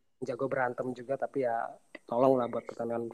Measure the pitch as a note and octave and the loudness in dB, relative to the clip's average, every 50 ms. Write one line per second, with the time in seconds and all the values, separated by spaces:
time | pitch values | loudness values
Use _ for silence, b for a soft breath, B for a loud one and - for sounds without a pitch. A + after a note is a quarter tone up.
0 | _ _ _ _ B2+ B2 B2+ A#2+ C3+ C3 C3+ C3 B2+ B2 A#2+ - B2+ B2+ B2 A#2+ | _ _ _ _ -6 -6 -4 -2 -2 0 2 2 2 0 0 -2 -4 -4 -6 -6
1 | A#2+ A#2 C3+ C3 B2 A#2 - C#3 C3 A#2+ A#2 A#2 A#2 - - - _ _ - - | -6 -6 -4 -4 -4 -4 -2 -2 0 0 0 -2 -4 -6 -8 -12 _ _ -20 -20
2 | _ - A#2 A#2+ C3 C3+ C3+ B2+ A#2+ A#2 A#2+ A#2 - - - - A#2 A#2 A#2 A#2 | _ -2 2 6 6 8 6 6 4 0 -2 -6 -6 -8 -8 -6 -4 -4 -2 -4
3 | A#2 A2+ | -4 -4